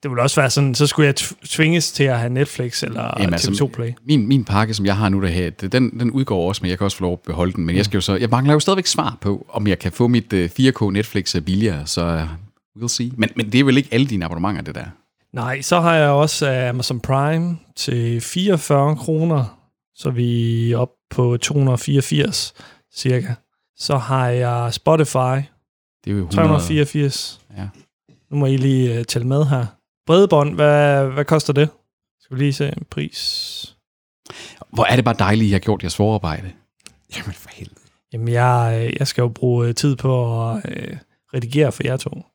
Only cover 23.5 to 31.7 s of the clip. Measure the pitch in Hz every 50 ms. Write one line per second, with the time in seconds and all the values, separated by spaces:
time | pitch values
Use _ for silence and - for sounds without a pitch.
23.5 | _ _ _ _ _ _ - - 143 135 117 113 135 131 127 123 123 123 123 120
24.5 | 120 120 120 120 117 - _ - 160 160 156 139 - 131 127 127 127 135 139 -
25.5 | _ _ _ _ _ _ _ _ _ _ _ - 101 101 92 82 92 98 165 160
26.5 | 156 147 165 - 160 151 147 139 - 151 143 139 131 - - - - - _ _
27.5 | 101 101 107 101 - - - _ _ _ _ _ _ _ _ _ 143 143 143 135
28.5 | 135 135 131 139 135 131 127 123 117 117 117 - - - 117 123 135 143 151 139
29.5 | 139 131 120 107 - _ _ _ _ _ _ - 160 180 202 190 170 151 143 147
30.5 | 165 170 147 147 147 147 147 147 143 139 139 135 131 135 147 - 165 156 147 -
31.5 | 147 135 151 151